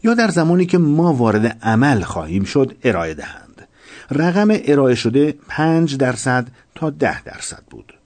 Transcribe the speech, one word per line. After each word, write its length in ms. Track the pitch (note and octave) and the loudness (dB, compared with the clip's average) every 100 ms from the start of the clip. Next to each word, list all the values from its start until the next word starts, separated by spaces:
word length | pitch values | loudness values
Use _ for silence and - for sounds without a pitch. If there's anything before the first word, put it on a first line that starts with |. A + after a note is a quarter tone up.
یا 120 | A3 | 0
در 140 | A#3 A3 | 0 0
زمانی 380 | E3+ D#3+ F3+ F3+ | 0 2 2 2
که 120 | F3+ | 2
ما 340 | D#3+ D3+ F3 | 2 2 2
وارد 460 | C3+ A2+ G#2+ A2+ - | 2 2 2 0 -2
عمل 380 | A2+ A2+ C#3+ A#2 | -2 2 2 0
خواهیم 440 | F2 F2 D#2 F#2+ | -2 -8 -4 -4
شد 320 | G2 C#3+ B2+ - | -2 0 -2 -2
ارائه 300 | C3 F#2 E2 | -2 -2 -4
دهند. 540 | D2+ - - - - - _ - - - | -8 -14 -18 -20 -20 -20 _ -20 -20 -6
رقم 380 | C3 E3+ F#3 G#3 | -2 0 2 2
ارائه 440 | G#3+ - C#3+ C3+ | 0 2 2 4
شده 400 | A#2+ A#2 C3 D3+ C#3+ - | 2 2 2 2 -2 -10
پنج 480 | - D#3+ E3 E3 C3+ | -2 0 2 0 0
درصد 520 | C3 A#2 C3+ B2 A#2+ _ _ | -2 -2 -2 -2 -4 _ _
تا 160 | - D#3+ | -8 -8
ده 320 | D3+ A#2+ - | -2 -4 -4
درصد 400 | - - - - _ | -14 -16 -16 -16 _
بود. 240 | A#1 - - | -20 -20 -20